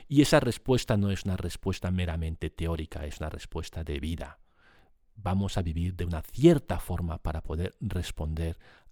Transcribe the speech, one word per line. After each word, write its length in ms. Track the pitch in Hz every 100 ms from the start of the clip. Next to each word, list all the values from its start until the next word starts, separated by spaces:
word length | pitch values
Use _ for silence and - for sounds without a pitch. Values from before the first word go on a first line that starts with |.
| -
y 140 | 139
esa 180 | 139 151
respuesta 580 | 139 - - 127 - 107
no 120 | 101
es 160 | 95 98
una 120 | 92
respuesta 520 | 87 - 95 92 90
meramente 600 | 92 87 82 80 80 78
teórica, 560 | - 82 80 78 - 73
es 140 | -
una 100 | 78
respuesta 540 | - - 80 - -
de 160 | 80 71
vida. 400 | 73 78 65 - - _ - - - _ _ -
Vamos 420 | 92 95 98 -
a 40 |
vivir 340 | 82 80 87 90
de 100 | 87
una 160 | 82
cierta 580 | - - 156 156 - 87
forma 380 | - 85 87 82
para 240 | - 78
poder 340 | - 80 92 -
responder 800 | 104 92 85 - 80 80 82 76 - - -